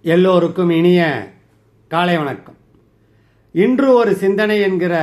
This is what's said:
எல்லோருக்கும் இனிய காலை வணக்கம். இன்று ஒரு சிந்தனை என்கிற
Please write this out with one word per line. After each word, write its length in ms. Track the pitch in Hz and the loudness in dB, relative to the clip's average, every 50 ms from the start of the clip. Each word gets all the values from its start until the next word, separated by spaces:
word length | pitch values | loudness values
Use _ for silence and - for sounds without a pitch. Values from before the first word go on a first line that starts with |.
| - | 0
எல்லோருக்கும் 640 | 170 165 180 180 190 185 175 165 170 175 185 180 175 165 | 0 2 2 2 2 2 2 0 -2 -2 -2 -2 0 0
இனிய 240 | 165 170 180 180 175 170 156 139 113 98 - - _ _ _ _ _ _ _ _ _ _ _ | 2 2 2 2 2 2 0 -4 -6 -10 -14 -20 _ _ _ _ _ _ _ _ _ _ _
காலை 220 | 160 165 175 180 175 160 | -6 -4 -2 -2 -2 -2
வணக்கம். 400 | 147 139 127 - - - - _ _ _ _ _ _ _ _ _ _ _ _ _ _ _ _ _ _ _ - | -4 -6 -8 -12 -16 -20 -20 _ _ _ _ _ _ _ _ _ _ _ _ _ _ _ _ _ _ _ -2
இன்று 340 | 160 202 247 254 247 277 269 254 | 0 0 0 0 0 2 2 2
ஒரு 180 | 240 233 202 190 180 | 2 2 0 -2 0
சிந்தனை 380 | 190 196 196 202 214 208 214 208 202 | -2 -2 0 0 -2 -2 0 0 0
என்கிற 280 | 190 185 175 175 175 175 165 | -2 -2 -2 -2 -2 -2 -4